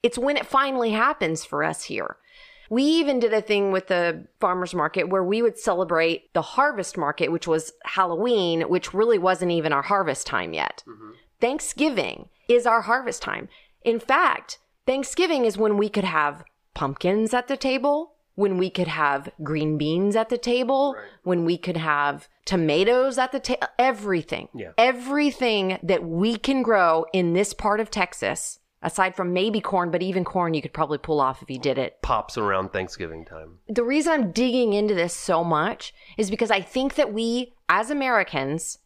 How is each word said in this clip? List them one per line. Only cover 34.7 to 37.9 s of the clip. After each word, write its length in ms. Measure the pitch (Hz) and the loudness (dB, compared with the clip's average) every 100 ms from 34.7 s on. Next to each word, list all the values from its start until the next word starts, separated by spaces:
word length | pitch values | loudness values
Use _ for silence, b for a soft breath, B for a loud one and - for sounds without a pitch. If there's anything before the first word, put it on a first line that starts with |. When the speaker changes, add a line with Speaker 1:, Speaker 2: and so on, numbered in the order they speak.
Speaker 1:
into 200 | 202 208 | 2 0
this 200 | 190 170 - | 0 -2 -4
so 280 | - 165 | -2 0
much 500 | 170 151 180 - - B B - | 2 0 0 -4 -14 B B -4
is 120 | 202 | -4
because 220 | 208 220 | -2 0
I 80 | 196 | 0
think 340 | 175 262 269 285 | 0 -2 -2 0
that 180 | 285 | -2
we, 400 | 214 226 240 247 _ - | 0 -2 -2 -6 _ 0
as 200 | 180 | 0
Americans 880 | 226 | 0